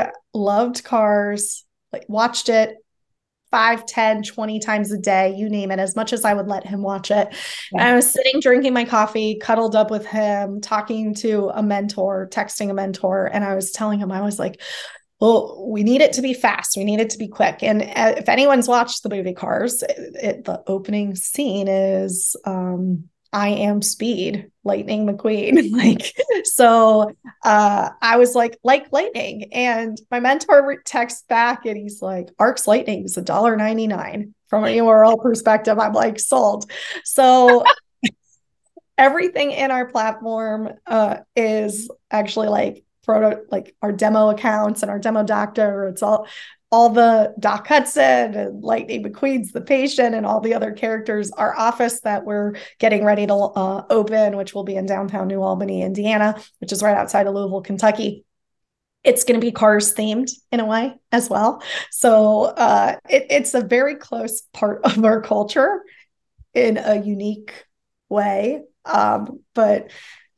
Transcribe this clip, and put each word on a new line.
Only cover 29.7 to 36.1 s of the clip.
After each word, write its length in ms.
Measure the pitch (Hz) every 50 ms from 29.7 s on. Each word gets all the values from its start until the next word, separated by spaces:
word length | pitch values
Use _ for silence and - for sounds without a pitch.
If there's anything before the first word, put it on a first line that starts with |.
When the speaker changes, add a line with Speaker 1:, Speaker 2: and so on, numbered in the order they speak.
| 233 226 233 226 220 226 - _
Speaker 1:
my 100 | 247 247
mentor 480 | 247 254 277 320 - - 415 571 277
re-, 100 | 277 277 - -
texts 380 | - - 262 240 - - - - -
back 360 | 240 226 233 240 254 240 -
and 120 | 226 208
he's 240 | 208 208 208 208 -
like, 280 | - 190 190 180 180 - _ -
"Arc's 280 | 208 240 254 - -
Lightning 360 | 208 214 254 - - 208 - 190
is 120 | 185 -
a 40 | 180
dollar 340 | 175 175 160 185 220 233 220
ninety-nine." 800 | 214 214 214 226 226 220 214 196 175 - - - 208 208 208 - _ _
From 180 | _ - 214 214
a 60 | 226
U 160 | 226 226 233
R 180 | 226 220 220 214
L 120 | 226 226
perspective, 600 | 226 - 254 226 220 - 220 214 214 214 220 214 214
I'm 140 | 214 214 208
like, 260 | 214 233 220